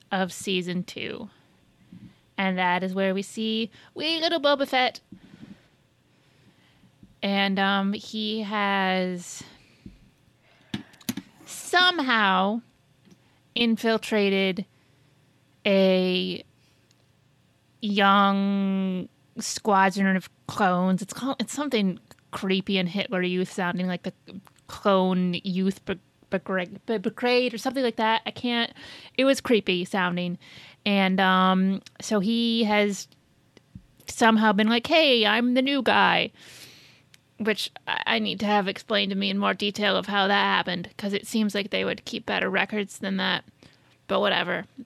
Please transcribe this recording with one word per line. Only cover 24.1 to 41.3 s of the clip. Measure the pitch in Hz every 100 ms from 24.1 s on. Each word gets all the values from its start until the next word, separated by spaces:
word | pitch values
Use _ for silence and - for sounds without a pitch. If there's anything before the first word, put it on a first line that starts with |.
| - - 190 - _ -
clone | - 208 196 185 185 180 175
youth | 196 185 190 -
br-, | - - _ _ -
brigade, | 190 - 190 180 202 -
br-, | 220
brigade | 214 - 247 247 254
or | 233
something | 269 254
like | 247 233
that. | 220 226 -
I |
can't, | - 247 240 233 - - - - -
it |
was | 269 269
creepy | - 226 196 180
sounding. | 185 202 180 175 175 175 - - - - 208
And, | 202 190 190
um, | 190 185 185 185 190 196 - -
so | - 214
he | 190 233 233 226
has | 214 208 208 196 - _ _ _ _ - _ - _ _ -
somehow | - 226 220 220
been | 202 220
like, | 240 240
"Hey, | 320 302 240 208
I'm | 220 247
the | 247
new | 262 277
guy," | 220 202 190 175 170 - - - - - - _ _ - _ -
which | 220 208 - - -
I, | - -
I | 226
need | 208 196
to | 208
have | 208 190
explained | 190 - 208 196
to | 196
me | 196
in | 196
more | 196
detail | 196 208 202 208 190
of | 190
how | 202 190
that | 202 196 190
happened, | 180 180 175 -
'cause | 202
it | 196
seems | -